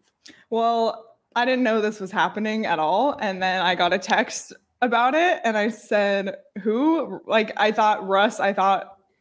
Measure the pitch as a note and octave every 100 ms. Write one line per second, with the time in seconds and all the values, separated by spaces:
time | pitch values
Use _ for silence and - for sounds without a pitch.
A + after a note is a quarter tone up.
0 | _ _ - - - A3+ A#3 A#3 A3+ -
1 | - _ _ - B3 B3+ A#3 A3 G#3+ G#3+
2 | F#3+ G3+ F3 G#3 G#3+ A3 G#3+ D#3+ D#3 F#3+
3 | C#4 - G#3 F#3 F#3 F#3 F3 F3+ F3 G3
4 | - G3 A3 - - - _ - A#3+ A#3
5 | B3 D4+ F4+ E4 A3+ G#3+ G#3+ A3 - G#3
6 | G3+ G3 G3 - _ G3+ G#3+ A3+ D4+ D#4+
7 | G3 F#3 - A3 G#3+ - G#3+ A3 G#3+ -
8 | F#3+ F#3+ A3 - G3 G3 G3 F#3+ - -
9 | _ _